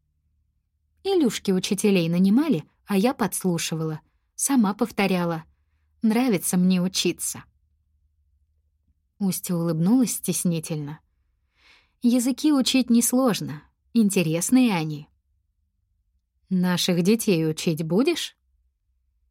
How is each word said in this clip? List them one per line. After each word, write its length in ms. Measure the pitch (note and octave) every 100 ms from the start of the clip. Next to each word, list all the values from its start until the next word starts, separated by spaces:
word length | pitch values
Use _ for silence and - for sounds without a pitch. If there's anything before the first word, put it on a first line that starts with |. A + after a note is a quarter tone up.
| _ _ _ _ _ _ _ _ _ _
«Илюшки 480 | G4 F#4+ C4 - -
учителей 580 | F#3 - G3+ G#3+ G3 E3
нанимали, 540 | F3 F#3+ A3+ D#4+ F3+ - _ _
а 100 | G3+
я 160 | A3+
подслушивала. 880 | C#4 G#3+ - F#3 E3 - D#3+ D#3+ D#3 _ _ _ -
Сама 360 | - C#4 G3
повторяла. 720 | G3+ A3+ - G3 F#3 E3+ E3 - _ _ _ _ _
Нравится 560 | A3 A3 C4 F#3 - F3+
мне 240 | F3+ F#3
учиться». 640 | F3+ - F3 E3 - - - _ _ _ _ _ _ _ _ _ _ _ _ _ _ _ _ _
Устья 380 | G3 F3+ - F3
улыбнулась 580 | E3+ D#3+ E3+ B3+ A3+
стеснительно. 880 | - - E3 F3+ E3 D#3+ D#3 C#3+ D#3 _ _ _ _ _ _ _ _ _ _
«Языки 520 | A#3+ B3+ A#3+ B3+ D4+
учить 360 | C#4+ - C4 B3
несложно. 760 | A#3 A#3 B3 C4 F3+ C#3+ D3 - _ _
Интересные 800 | A#3 G#3 F#3+ D#3+ D#3+ - B3+ B3 F3+
они». 320 | D#3 D3 D3+ _ _ _ _ _ _ _ _ _ _ _ _ _ _
«Наших 520 | F#3 F3+ F3 - F3
детей 480 | F3+ A3+ - E3+ D#3+
учить 320 | D#3 - D#3
будешь?» 540 | E3 F3 C#4+ E4 - - _ _ _ _ _ _ _ _ _